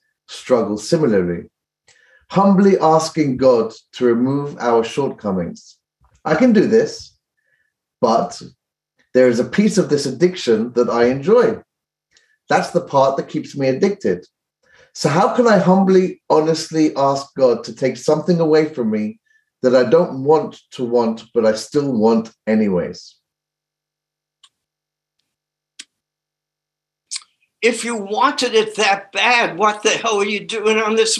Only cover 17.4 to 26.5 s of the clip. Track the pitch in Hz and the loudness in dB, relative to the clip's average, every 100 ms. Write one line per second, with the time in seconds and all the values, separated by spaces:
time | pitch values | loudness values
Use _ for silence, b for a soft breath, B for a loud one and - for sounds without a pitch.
17.4 | 131 113 - 113 131 127 - 156 156 170 | 0 0 -4 -6 -4 -2 -2 0 0 0
18.4 | 165 156 156 143 110 107 107 110 _ _ | 2 2 0 -2 -4 -2 -4 -10 _ _
19.4 | _ _ 127 127 117 165 180 131 135 151 | _ _ 2 2 4 2 2 -2 2 2
20.4 | 120 - _ - 120 120 113 113 - 117 | 0 -10 _ -10 -2 0 0 -4 -4 0
21.4 | 107 107 - 147 139 120 107 113 110 - | 0 0 -2 -2 -2 0 2 2 -2 -8
22.4 | - 110 107 90 - - - _ _ _ | -2 0 0 -2 -4 -10 -20 _ _ _
23.4 | _ _ _ _ _ _ _ _ _ _ | _ _ _ _ _ _ _ _ _ _
24.4 | _ _ _ _ _ _ _ _ _ _ | _ _ _ _ _ _ _ _ _ _
25.4 | _ _ _ - - _ _ _ _ _ | _ _ _ -20 -20 _ _ _ _ _
26.4 | _ | _